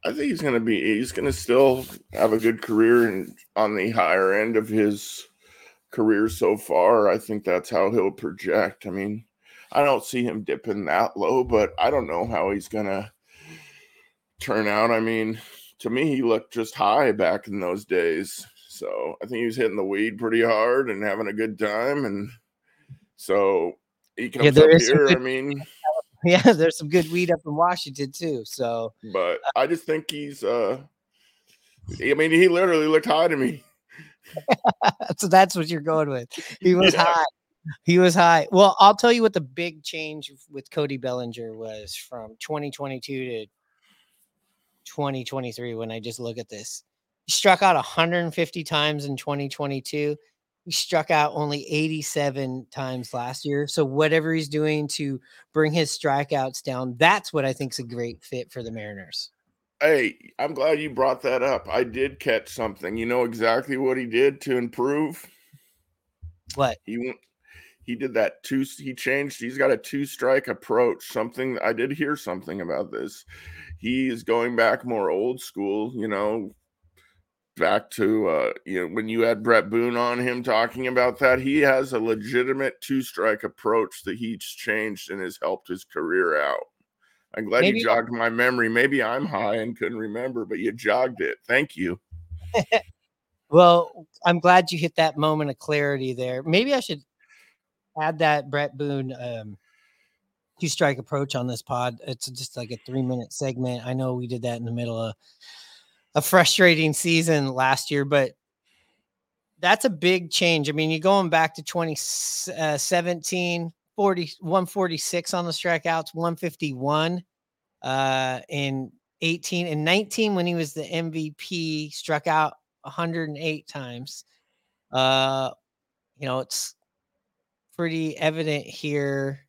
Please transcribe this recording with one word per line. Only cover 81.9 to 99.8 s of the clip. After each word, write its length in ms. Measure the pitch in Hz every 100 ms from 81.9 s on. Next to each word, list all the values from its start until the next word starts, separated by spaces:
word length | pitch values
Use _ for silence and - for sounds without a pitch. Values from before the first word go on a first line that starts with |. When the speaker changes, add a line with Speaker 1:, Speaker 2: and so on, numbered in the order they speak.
Speaker 1:
a 80 | 123
legitimate 800 | 113 110 104 117 127 135 135 -
two 220 | - 135
strike 400 | 127 - 107 107
approach 600 | 101 - 110 113 104 -
that 120 | - 101
he's 260 | 113 117
changed 680 | - - - 107 107 101 -
and 100 | 98
has 180 | 92 -
helped 260 | - 92 -
his 160 | 90
career 560 | - - 80 92 87 76
out. 240 | 71 57 - _ _ _ _ _ _ -
I'm 120 | 107
glad 140 | 113
Speaker 2:
Maybe 180 | 180 220
Speaker 1:
you 40 |
jogged 280 | 117 117 117
my 180 | 120 117
memory. 380 | 113 123 127 113
Maybe 340 | 117 135 135
I'm 240 | 110 123 143
high 300 | 95 107 110
and 200 | 110 113
couldn't 220 | 87 113
remember, 460 | 110 107 131 120
but 160 | 101 107
you 100 | 110
jogged 500 | 117 104 110 127 113
it. 180 | 76 58 -
Thank 300 | 123 147 -
you. 240 | 90 90 _ - - - -
Speaker 2:
<laughs> 60 | 226 - 220 - _ _ _ _ _ _
Well, 560 | 151 175 175 170 - 160 _
I'm 160 | 175 175
glad 320 | 175 180 175
you 60 | 175
hit 180 | 165 -
that 200 | 160 151
moment 320 | 156 156 147
of 100 | 127
clarity 520 | - 147 143 139 131
there. 300 | 123 127 127
Maybe 320 | 151 175 262
I 60 | 269
should 220 | - 147 _ _ _ _ _ _ _ _ _ 156
add 180 | 156 160
that 320 | 156 151 143
Brett 260 | 143 143 135
Boone, 380 | 147 139 131 127
um, 420 | 123 117 107 98 _ _